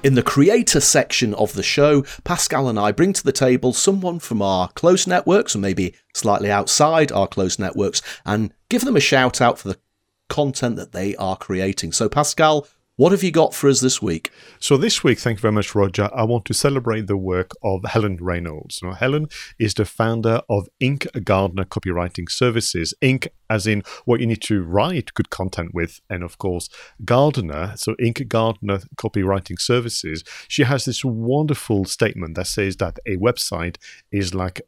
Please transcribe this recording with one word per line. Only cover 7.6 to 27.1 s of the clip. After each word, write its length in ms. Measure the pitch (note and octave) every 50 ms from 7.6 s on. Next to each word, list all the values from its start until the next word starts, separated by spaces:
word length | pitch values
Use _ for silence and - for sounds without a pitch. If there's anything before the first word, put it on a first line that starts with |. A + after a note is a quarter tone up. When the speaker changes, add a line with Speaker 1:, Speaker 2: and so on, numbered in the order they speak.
| G2+ F2+ - - G2+ F#2 - - - - - - _
Speaker 1:
and 300 | - G#2 G#2+ A2 G2+ _ _ _ _
give 160 | - B3 B3
them 120 | C#4 A#3+ D#3+
a 20 |
shout 420 | - - - C3+ B2+ B2+ - -
out 160 | C3 A#2+ A#2+ -
for 120 | - G2
the 100 | F#2+ _ _ _ _ _ _ _ _ _ _ _
content 460 | - - D3 C#3 C3 - - B2 A#2
that 160 | G2 F#2 -
they 240 | - F2+ F#2 G2+ G2+
are 220 | - - F#2+ F#2 -
creating. 540 | - - G2 F#2 F#2+ G2 G2 - - E2
So, 160 | D#2 - A#2 G#2
Pascal, 600 | - C#3+ D3 - - - D#3+ D#3 D#3 D3 C#3+ _ _ _ _ _ _ -
what 140 | B2+ F3
have 120 | G3 F#3+ F3+
you 80 | F#3
got 220 | D3+ E3 D#3+ - -
for 160 | - - C#3
us 120 | C3+ C3
this 200 | B2+ C3 B2+ -
week? 300 | - - E2+ E2 _ - _ _ - - - _
Speaker 2:
So 180 | - - C#3+ C3+
this 260 | E3 A3+ - - -
week, 160 | D#3 A2+ -
thank 180 | - B2 A2+ F#2+
you 40 |
very 100 | - A2
much, 240 | G#2+ G#2+ G2 - -
Roger, 340 | G#2+ G2+ G2 F2+ - G2+ G#2 -
I 80 | B2+ A2
want 220 | A2 A#2+ A#2 -
to 80 | - -
celebrate 540 | - - C#3+ C#3 C3+ A#2+ A#2+ A2 A2 G#2+ F#2+
the 100 | G2+ G2
work 340 | F#2+ F#2 F2+ F2+ F#2 _ - _
of 220 | - G#2+ F#2+ F#2 G2
Helen 340 | G2+ - A2+ G#2 G#2 F#2+ E2+
Reynolds. 600 | F2 F2+ F2 F2 E2+ E2+ D2+ D2+ - - - -
Now, 120 | - F2+ F#2
Helen 340 | G2 B2 C3 C#3 D3+ D#3 D3+ - - - - - _
is 140 | A2+ G#2+ -
the 100 | - G#2+
founder 580 | - - - A2+ A2+ A2+ A#2 A2 A#2 A2+ A2+ - _
of 200 | A2+ G2+ G2 - _ _
Ink 260 | B2+ B2+ C#3+ C#3+ - - _ A#2+ F#2+
Gardner 400 | - G2+ F#2+ G2 F#2+ E2+ F#2+ F#2
Copywriting 680 | - - - - G2 F2 F2 F2 F2+ - - F2 E2+
Services. 640 | - - B2+ B2 A2+ A#2 G#2+ - - F2 E2 - - _
Ink 260 | - C3 C3 C3 - - _ _ _ _
as 180 | A2 G#2+ F2+ G#2+
in 160 | G#2+ G#2 G2+ - - - _
what 160 | - A#2+ A#2
you 40 | B2+
need 160 | A2+ A#2 G#2+ -
to 200 | - A2 G2+ F2+
write 500 | E2 F2 G2+ A#2 E3 F#3 D3+ G#2+ - -
good 160 | - - -
content 440 | - - F#2+ F#2 - - E2+ E2 D#2
with, 260 | E2+ E2+ E2 - - _ _
and 140 | G#2 F2+ F2
of 140 | E2+ - _
course, 320 | - F#2+ F2+ F2 - - - - - - _ _ G#2+
Gardner, 680 | -